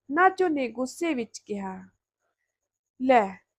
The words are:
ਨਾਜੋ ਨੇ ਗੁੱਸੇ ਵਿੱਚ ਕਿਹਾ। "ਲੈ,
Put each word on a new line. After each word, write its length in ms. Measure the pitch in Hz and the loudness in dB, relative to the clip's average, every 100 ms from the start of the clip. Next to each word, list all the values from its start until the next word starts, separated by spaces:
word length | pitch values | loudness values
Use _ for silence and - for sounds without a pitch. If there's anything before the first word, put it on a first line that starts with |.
| - | -4
ਨਾਜੋ 380 | 294 381 370 370 | 4 4 4 0
ਨੇ 200 | 285 240 | 0 -4
ਗੁੱਸੇ 460 | 233 262 - 339 | -4 -8 -4 -4
ਵਿੱਚ 240 | 254 220 - | -4 -6 -12
ਕਿਹਾ। 500 | - 202 190 185 190 _ _ _ _ _ _ _ _ _ _ - | -10 -8 -8 -12 -16 _ _ _ _ _ _ _ _ _ _ -2
"ਲੈ, 280 | 262 247 196 190 _ | 4 4 2 -4 _